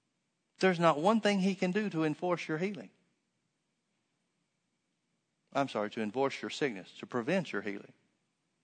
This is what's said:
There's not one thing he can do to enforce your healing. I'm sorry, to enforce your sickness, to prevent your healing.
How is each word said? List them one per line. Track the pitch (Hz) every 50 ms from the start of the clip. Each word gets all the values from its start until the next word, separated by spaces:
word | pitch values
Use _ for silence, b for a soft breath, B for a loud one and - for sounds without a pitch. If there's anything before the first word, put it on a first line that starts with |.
| _ _ _ _ _ _ _ _ _ _ _ -
There's | - 190 180 165
not | 170 165 151 143
one | 156 196 226 226
thing | 208 208 202 196
he | 185 196 190
can | - - 180 180
do | 214 214 202
to | 170 160 160
enforce | 156 151 - - 180 175 165 -
your | - 160 156
healing. | 180 202 208 135 101 - _ _ _ _ _ _ _ _ _ _ _ _ _ _ _ _ _ _ _ _ _ _ _ _ _ _ _ _ _ _ _ _ _ _ _ _ _ _ _ _ _ _ _ _ _ _ _ _ _ _ _ _ -
I'm | 135 139 131
sorry, | - 113 104 107
to | - - 110
enforce | 107 98 127 135 135 - -
your | - 107
sickness, | - - 156 139 110 92 - - - -
to | -
prevent | - - 123 113 127 175 196 160 - -
your | 101 98
healing. | 104 101 101 - - - _ _ _ _ _ _ _ _ _ _ _ _ _